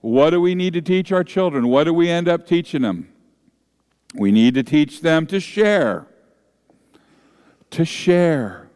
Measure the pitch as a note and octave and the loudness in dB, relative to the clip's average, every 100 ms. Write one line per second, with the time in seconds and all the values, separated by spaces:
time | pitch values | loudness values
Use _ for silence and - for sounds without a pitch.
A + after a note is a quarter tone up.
0 | A2 A#2+ D3+ F3 F3+ F3+ F#3 E3+ E3 F#3 | 0 2 4 2 0 0 -2 -4 -2 -2
1 | F#3 F#3 E3+ - F#3 C#3 A#2+ C3 D#3 E3+ | 0 -2 -2 -2 -2 0 2 2 2 2
2 | E3+ E3+ E3+ E3+ - E3+ - D3+ A#2+ F2 | 0 0 0 -2 0 -2 -2 -4 -4 -4
3 | E2+ _ _ _ _ _ _ _ _ _ | -10 _ _ _ _ _ _ _ _ _
4 | _ - G2+ G#2+ A#2 B2+ B2 D3+ D3 - | _ -4 2 4 4 2 0 0 0 -2
5 | E3 D#3+ D#3+ G3 - G#3 G#3 G#3 B2+ F2 | 0 0 0 -6 -6 -2 0 2 0 -4
6 | - _ _ _ _ _ _ _ _ _ | -10 _ _ _ _ _ _ _ _ _
7 | _ _ _ _ _ _ _ - E3 - | _ _ _ _ _ _ _ -4 -4 -2
8 | - F3 F3 D3+ A2 G2 - | 0 2 2 0 -4 -10 -20